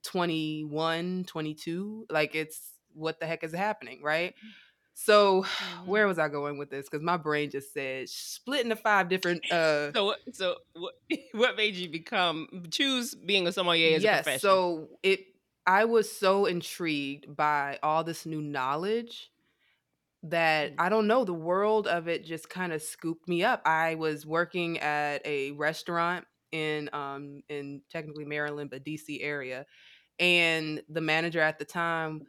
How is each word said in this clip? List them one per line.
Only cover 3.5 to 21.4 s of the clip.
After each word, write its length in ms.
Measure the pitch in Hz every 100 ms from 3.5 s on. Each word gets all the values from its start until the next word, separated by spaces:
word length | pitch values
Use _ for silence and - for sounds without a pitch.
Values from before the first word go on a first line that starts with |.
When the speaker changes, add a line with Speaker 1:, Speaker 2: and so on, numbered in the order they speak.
Speaker 1:
happening, 480 | 165 208 208 123 127
right? 320 | 147 156 180 - 220 - _ _ _ -
So, 500 | - 208 202 190 190
<sighs> 80 | -
Speaker 2:
Mm-hmm. 240 | 185 175 180
Speaker 1:
where 220 | 202 208
was 120 | 170
I 100 | 156
going 280 | 143 147 143
with 100 | 143
this? 180 | 135 139
'Cause 120 | 151
my 140 | 160 175
brain 340 | 151 147 147
just 220 | 139 139
said, 360 | 147 135 131 120
"Split 540 | - - - - 277 233
into 100 | 220
five 320 | 220 208 175
different," 340 | 185 180 175 -
uh, 420 | 175 160 151 147 147
Speaker 3:
So 100 | 202
what, 140 | - -
so 240 | - 185 - _
what, 200 | 170 175 - _
<laughs> 220 | 320 -
what 240 | 214 247 202
made 200 | 214 185
you 140 | 180
become, 760 | 160 160 220 175 156 160 185 175
choose 440 | - 277 262 233 -
being 320 | 170 202 170
a 40 |
sommelier 440 | 175 180 170 165 160
as 60 |
a 40 | 214
Speaker 1:
Yes, 220 | 170 151
Speaker 3:
profession? 300 | 131 202 190
Speaker 1:
so 300 | 180 160 151 -
it, 180 | 190 190 190 _ _ _ -
I 200 | 190 226
was 260 | 226 214
so 340 | - 190 196 202
intrigued 880 | 175 160 - 170 147 139 143 - 147
by 440 | 151 147 139 139
all 220 | 156 156
this 220 | 165 160 160
new 160 | 156
knowledge 880 | 147 143 131 147 190 226 233 - - _ _ _ _ _ _ _ _ _
that, 500 | 160 170 165 156 143
Speaker 3:
Mm. 60 | 139
Speaker 1:
I 100 | 175
don't 180 | 220 208
know, 180 | 247 220
the 80 |
world 540 | 170